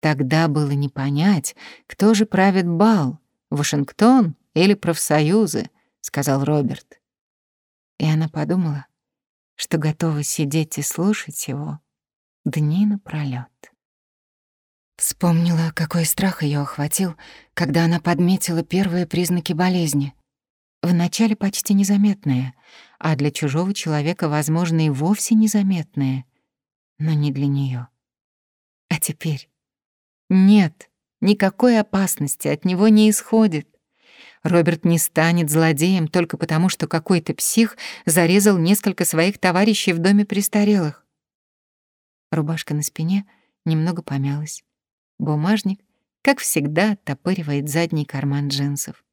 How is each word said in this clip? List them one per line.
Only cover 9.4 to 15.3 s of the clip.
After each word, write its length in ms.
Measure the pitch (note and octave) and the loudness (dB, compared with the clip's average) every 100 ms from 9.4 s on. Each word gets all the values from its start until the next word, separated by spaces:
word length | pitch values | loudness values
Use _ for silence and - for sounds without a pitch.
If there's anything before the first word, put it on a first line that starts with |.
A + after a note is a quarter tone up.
| _ _ | _ _
что 220 | - E3 | -6 -2
готова 460 | D3+ D3+ E3 D3+ | -2 -2 -2 -2
сидеть 540 | C#3+ - D3 D#3 D#3 - | -4 -4 -2 -2 -4 -6
и 40 | |
слушать 680 | C#3 - F#3 G#3+ - - - | -8 -2 -2 -2 -6 -12 -10
его 320 | C#3 D3+ D3 _ _ _ _ _ _ - | -8 -8 -12 _ _ _ _ _ _ -6
дни 400 | D3+ D3+ E3+ G#3 | -2 0 2 0
напролет. 640 | G3+ - D3+ C#3+ B2 B2 _ - _ _ _ _ _ _ _ _ _ _ _ _ - | -2 -6 -8 -6 -8 -10 _ -20 _ _ _ _ _ _ _ _ _ _ _ _ -6
Вспомнила, 720 | - - F3 | -6 -2 0